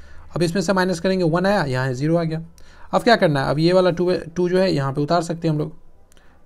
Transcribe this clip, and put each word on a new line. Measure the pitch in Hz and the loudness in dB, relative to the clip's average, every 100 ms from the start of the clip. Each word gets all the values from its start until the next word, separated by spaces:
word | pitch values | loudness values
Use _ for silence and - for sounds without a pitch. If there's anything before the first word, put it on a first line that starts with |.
| - - - 151 | -18 -18 -10 -4
अब | |
इसमें | 170 196 | -2 0
से | 175 | 0
माइनस | 190 185 170 | 0 0 0
करेंगे, | 190 190 170 | 0 0 2
वन | 170 190 | 2 2
आया, | 202 143 | 0 0
यहाँ | 127 131 | -2 -2
है | |
ज़ीरो | 127 151 170 | -2 0 0
आ | |
गया। | 165 160 - - - - - | 0 -6 -10 -18 -20 -20 -4
अब | 190 | 0
क्या | - - | 4 4
करना | 180 143 | 4 2
है? | 139 | 0
अब | 143 | 2
ये | 165 | 4
वाला | 185 185 | 4 4
टू, | 165 180 180 160 - | 2 0 -2 -4 -4
टू | 180 | 0
जो | 185 | 2
है | 190 | 2
यहाँ | 151 135 | 0 -2
पे | 139 | -2
उतार | 147 170 | 0 0
सकते | 165 165 165 | 0 -4 -2
हैं | |
हम | 151 | -2
लोग, | 151 - - - - - - - | -4 -10 -20 -20 -20 -20 -20 -20